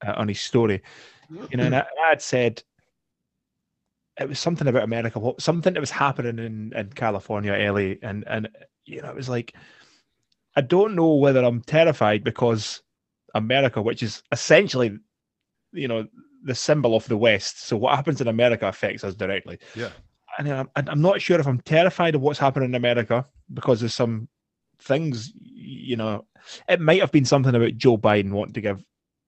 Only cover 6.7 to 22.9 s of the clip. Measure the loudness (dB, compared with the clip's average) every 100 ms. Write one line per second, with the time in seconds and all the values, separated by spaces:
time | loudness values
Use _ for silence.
6.7 | -8 -10 -6 -4 -4 -4 -6 -2 0 0
7.7 | 0 -2 -4 -8 -10 -8 -8 -8 -14 -20
8.7 | _ -18 -16 -14 -12 -6 -6 -8 -18 -20
9.7 | _ _ _ _ _ _ _ _ -2 2
10.7 | 4 4 4 4 6 6 6 4 0 0
11.7 | 4 4 4 2 2 -2 0 0 0 -4
12.7 | -12 _ _ _ _ _ -6 0 2 2
13.7 | 0 -4 -4 -6 -8 -8 -6 6 6 6
14.7 | 0 -2 -2 _ _ _ _ _ _ _
15.7 | -8 -4 -4 -6 _ -20 _ -8 -6 0
16.7 | 2 2 0 0 2 4 2 -2 -12 -6
17.7 | -2 0 0 0 -2 -2 2 2 4 -2
18.7 | -2 -6 -4 -10 -6 -4 -4 -8 -18 -16
19.7 | -12 -12 -14 _ _ _ -10 -6 -6 -6
20.7 | -6 -4 0 2 2 2 2 2 -2 2
21.7 | 4 4 2 0 2 0 2 0 0 -2
22.7 | 0 0